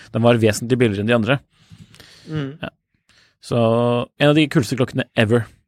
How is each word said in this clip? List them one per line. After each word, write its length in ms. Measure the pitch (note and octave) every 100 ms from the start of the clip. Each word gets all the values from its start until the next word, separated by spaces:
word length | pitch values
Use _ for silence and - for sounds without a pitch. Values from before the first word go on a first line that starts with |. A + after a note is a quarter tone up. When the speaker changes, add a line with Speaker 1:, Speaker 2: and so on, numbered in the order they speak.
| -
Speaker 1:
den 100 | A#2
var 120 | A#2 A#2+
vesentlig 400 | G#2+ G#2 A#2 B2
billigere 220 | A#2 G2+
enn 60 | G#2+
de 80 |
andre. 260 | A#2+ G#2+ C3+ _ _ _ - - - - - -
Speaker 2:
Mm. 300 | D#3 C3+ D#3
Speaker 1:
Ja. 80 | - _ _ _ _ _ _ _
Så 640 | - B2 A2+ A#2 A#2+ A#2+ - -
en 80 | D3
av 60 |
de 120 | D3+ D3+
kuleste 300 | D#3+ A2+ A#2+
klokkene 280 | B2 C3+ - -
ever. 300 | G#2+ A#2+ A2 _